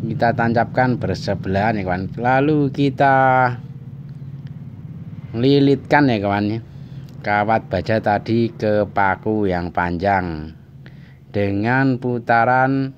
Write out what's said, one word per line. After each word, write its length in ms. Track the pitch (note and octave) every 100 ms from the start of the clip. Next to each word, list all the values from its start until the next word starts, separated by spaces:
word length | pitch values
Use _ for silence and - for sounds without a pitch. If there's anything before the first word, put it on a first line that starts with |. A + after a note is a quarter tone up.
Kita 320 | A2+ A2+ A#2 A#2
tancapkan 640 | A#2 A#2 A2+ - B2+ A#2+
bersebelahan 800 | F#2+ F#2 - G2 - F#2+ G#2+ A2
ya 80 | F#2
kawan. 240 | F2+ F#2+ -
Lalu 560 | A#2+ C3 C#3+ D3+ C#3+ C3+
kita 400 | C#3 C3 C#3 C3+ C3 B2+ B2+ A#2+ - - - - - - - - - - - - - - - - -
lilitkan 800 | A2+ B2+ C#3+ C#3 C#3 - D3 C#3+
ya 80 | A2
kawan 260 | G2+ G2+ G#2
ya, 80 | A2+ A#2 - - - - -
kawat 480 | - G#2 G#2 A2+ -
baja 320 | F#2 E2 A2
tadi 480 | A2 G#2 G2+ A2+ A#2
ke 320 | A#2 G#2+ G#2
paku 640 | G2+ G2 G2 F#2 A2 A2 G#2
yang 240 | F2 F2
panjang 800 | E2 F2 F2 F#2+ G2 F2+ D#2 D#2 E2 - - - - - - -
dengan 720 | G#2 G2+ G2+ A2 B2+ C3+ B2
putaran 880 | B2+ A#2+ A2+ A#2 A#2 B2+ C3 C3+ C3+